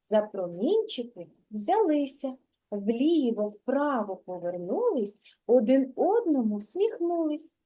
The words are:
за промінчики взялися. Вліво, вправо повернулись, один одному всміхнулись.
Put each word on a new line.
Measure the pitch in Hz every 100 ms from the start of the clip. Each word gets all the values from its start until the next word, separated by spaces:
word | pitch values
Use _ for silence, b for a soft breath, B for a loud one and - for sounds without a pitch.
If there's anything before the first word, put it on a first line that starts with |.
за | - 214
промінчики | 214 196 180 175 240 440 427 - 240 185 170 _ _
взялися. | 214 208 403 392 294 277 - 269 262 _ _ _
Вліво, | 208 202 233 285 339 254 208 208
вправо | 208 - 277 294 262 202 185
повернулись, | - 180 170 180 180 285 480 311 202 - b b -
один | 247 220 269 254 -
одному | - 440 415 277 220 208
всміхнулись. | 208 359 440 370 339 339 320 302 - _